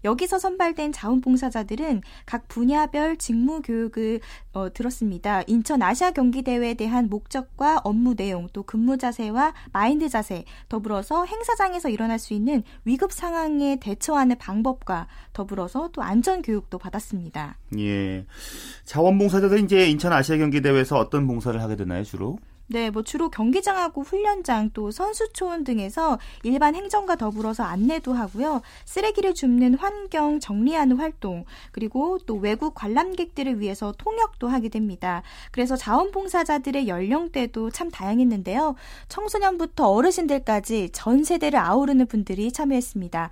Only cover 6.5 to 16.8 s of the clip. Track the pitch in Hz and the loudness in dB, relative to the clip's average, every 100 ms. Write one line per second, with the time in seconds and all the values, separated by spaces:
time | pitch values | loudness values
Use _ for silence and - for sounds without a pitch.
6.5 | 247 240 233 220 247 226 208 - 262 254 | 0 0 -2 0 2 2 -2 -6 -8 -8
7.5 | - 285 320 202 214 247 226 196 180 175 | 0 2 2 2 2 2 2 -2 -4 -6
8.5 | 202 196 220 233 269 254 226 220 226 302 | -10 -4 0 2 2 -2 -2 -2 2 2
9.5 | 311 - 196 220 302 311 226 208 175 - | 0 -6 0 2 2 0 -2 -2 -8 -10
10.5 | - - 220 214 208 208 320 359 440 466 | -20 -8 -6 -2 -4 0 -2 0 -4 -2
11.5 | 453 392 359 302 214 226 226 - 214 226 | 0 0 0 -2 -2 -2 -2 -4 -2 2
12.5 | 285 - - 220 262 381 - 349 330 311 | 0 -2 -8 -2 0 0 -2 -4 -2 0
13.5 | 294 285 269 214 202 - 294 254 247 - | 0 0 0 -4 -6 0 4 4 2 -2
14.5 | 202 240 254 - 175 170 - - - 202 | 0 0 -2 -4 -6 -6 -16 -12 -8 -6
15.5 | 196 180 262 339 311 185 208 311 370 269 | -4 -4 -4 -6 -6 2 2 4 0 0
16.5 | 214 - 185 | -4 -4 -10